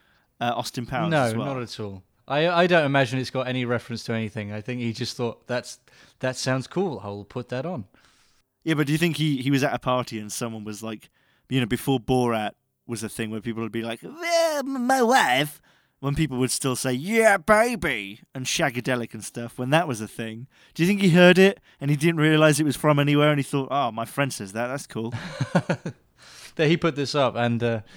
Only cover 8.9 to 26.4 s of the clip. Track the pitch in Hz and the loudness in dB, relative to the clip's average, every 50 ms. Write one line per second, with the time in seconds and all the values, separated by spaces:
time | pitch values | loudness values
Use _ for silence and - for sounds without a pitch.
8.9 | 156 156 175 170 147 147 156 156 143 123 123 139 143 131 135 139 107 123 - 131 | 2 2 2 0 0 0 0 0 0 0 0 0 2 2 2 0 -2 -2 -2 -2
9.9 | 127 127 120 - 117 107 107 104 - - 123 117 113 110 104 107 107 101 110 110 | -2 -2 -2 -4 -8 -10 -10 -8 -8 -8 -6 -6 -8 -10 -10 -12 -12 -10 -10 -10
10.9 | 110 104 - - _ _ _ _ _ _ _ - 127 135 123 98 123 120 - 143 | -10 -10 -14 -20 _ _ _ _ _ _ _ -2 0 0 0 0 -2 -2 0 0
11.9 | 135 123 107 - 131 127 123 120 117 110 107 104 - _ _ _ _ _ _ - | 0 0 2 2 2 2 2 2 0 0 -2 -4 -8 _ _ _ _ _ _ -10
12.9 | 117 104 113 104 - - 113 107 110 110 101 117 110 113 113 110 104 117 110 113 | -10 -8 -8 -10 -6 -6 -6 -6 -6 -6 -6 -6 -6 -6 -6 -6 -6 -6 -6 -6
13.9 | 117 - - - 285 330 349 339 339 330 330 320 302 285 262 269 269 262 240 247 | -8 -10 -10 -16 -12 -8 -4 -2 0 2 2 0 0 -2 -4 -4 -4 -4 0 2
14.9 | 269 269 240 220 262 247 185 131 123 131 151 147 - - _ _ _ _ _ _ | 4 4 4 4 4 4 4 2 2 2 0 -2 -4 -16 _ _ _ _ _ _
15.9 | _ - 135 139 143 147 160 123 127 123 127 120 - - - 135 123 - - 131 | _ -8 -4 -4 0 0 0 0 2 0 0 0 0 -2 -2 -2 -2 -2 -2 -2
16.9 | 127 127 156 196 226 226 226 220 196 190 156 - 214 214 233 247 247 175 - 156 | -2 -2 -2 0 2 4 6 6 4 4 4 4 4 4 4 2 0 -2 -2 -2
17.9 | 127 107 101 98 104 - - _ - 135 127 - - - 165 139 117 123 113 131 | -2 -2 -6 -8 -12 -14 -18 _ -12 -10 -6 -4 -2 0 0 0 -2 -2 -2 -2
18.9 | 127 120 117 - - 110 101 - - 120 120 117 - - 127 131 147 165 180 156 | -2 -2 -2 -6 -10 -12 -14 -12 -10 -10 -10 -10 -8 -6 -2 2 2 2 2 2
19.9 | 120 104 110 101 - - 113 110 110 117 127 - _ _ _ _ - - 165 185 | -4 -6 -6 -10 -8 -10 -10 -10 -10 -12 -14 -16 _ _ _ _ -4 0 2 2
20.9 | 208 196 202 180 156 180 180 180 180 180 190 196 196 - _ _ _ - 143 139 | 2 4 4 6 8 10 10 10 10 10 8 6 6 2 _ _ _ -6 -2 -2
21.9 | 151 139 151 170 170 156 151 156 156 156 156 156 147 143 156 147 127 - - 151 | 0 2 2 2 2 4 4 4 6 6 6 6 6 4 2 0 0 0 2 2
22.9 | 147 143 143 147 147 147 147 151 147 143 135 - - 143 135 131 131 143 135 117 | 4 4 4 2 4 4 4 4 2 2 -2 -2 -2 -4 -2 -2 -2 -2 -2 -2
23.9 | 107 113 113 - - 143 143 131 - - 104 95 98 110 120 123 131 139 - - | -4 -4 -6 -6 -2 -2 -2 -2 -2 -8 -10 -8 -6 -4 -4 -4 -4 -8 -10 -10
24.9 | - 110 113 117 117 113 - 170 - - 123 - - 170 - - 160 - - - | -8 -6 -6 -6 -6 -8 -10 -10 -6 -6 -6 -2 -2 -2 0 0 -4 -4 -4 -14
25.9 | - _ _ _ _ _ - - - - | -14 _ _ _ _ _ -20 -20 -20 -20